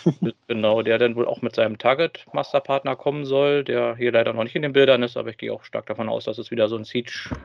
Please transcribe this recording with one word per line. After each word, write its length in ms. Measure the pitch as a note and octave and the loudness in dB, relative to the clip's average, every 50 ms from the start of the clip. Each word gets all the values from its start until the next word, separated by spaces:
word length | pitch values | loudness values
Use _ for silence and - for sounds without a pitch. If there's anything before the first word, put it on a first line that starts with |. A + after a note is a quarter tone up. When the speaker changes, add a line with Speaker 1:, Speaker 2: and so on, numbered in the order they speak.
| - | 0
Speaker 1:
<laughs> 300 | F3 C#3 - - A#2 - _ _ - | 0 0 0 -2 -6 -6 _ _ -6
Speaker 2:
Genau, 340 | A#2 A2 G#2+ G#2+ G#2+ A2+ | -4 0 2 2 2 2
der 160 | A2 - A2+ A2+ | 2 2 2 4
dann 180 | A#2+ A#2+ A#2 | 2 2 2
wohl 120 | A#2 A#2+ - | 0 -2 -2
auch 160 | - - - | -2 -4 -4
mit 100 | A2+ - | -4 0
seinem 240 | - A#2 G#2+ G#2+ G#2 | 0 0 0 0 0
Target 480 | - A#2+ C3 C#3 E3 E3 - - - _ - | 2 2 2 2 0 -2 -4 -8 -16 _ -6
Master 280 | C#3+ C#3 - - D3 | -6 -4 -2 -2 -2
Partner 340 | - - C#3 C#3 - C#3 C3 | 0 0 -2 -2 -2 -4 -6
kommen 300 | - - D3 C#3+ D3 D3 | -4 -4 -4 -4 -4 -2
soll, 380 | C3+ C3+ C3+ C#3+ C#3+ C#3+ C#3+ C#3 | -2 0 2 2 2 2 0 0
der 320 | C3 B2 A#2+ B2 A#2+ A#2 | -2 -2 -2 -2 -2 -2
hier 160 | A#2 B2 A#2+ | -2 0 2
leider 220 | A2+ A#2 A2+ A2+ A2+ | 4 4 4 2 0
noch 100 | A2+ A2+ | -2 -2
nicht 120 | A#2 - | -4 -2
in 80 | E3+ D3+ | -4 -2
den 100 | D3 C3 | 2 4
Bildern 300 | C#3 C3+ C3+ C3 A#2+ B2 | 6 6 8 6 6 4
ist, 140 | A#2+ - B2 | 0 -2 -6
aber 120 | A2+ A2+ | -8 -8
ich 80 | A2 - | -8 -10
gehe 160 | - A2+ A2 | -8 -8 -8
auch 100 | G#2+ - | -8 -10
stark 220 | - - - - | -8 -8 -8 -6
davon 240 | - A2 A2 A2+ A2 | -6 -6 -6 -4 -4
aus, 140 | A2+ A2+ - | -4 -4 -4
dass 160 | - G#2+ A2 | -6 -8 -8
es 100 | A2 - | -8 -6
wieder 180 | - A#2 A2 G#2+ | -2 0 0 0
so 100 | A2+ A2+ | 0 -2
ein 60 | G#2+ | -6
Siege, 460 | - - B2 A#2+ - - - - - - - | -6 -6 -6 -6 -6 -8 -12 -10 -10 -10 -10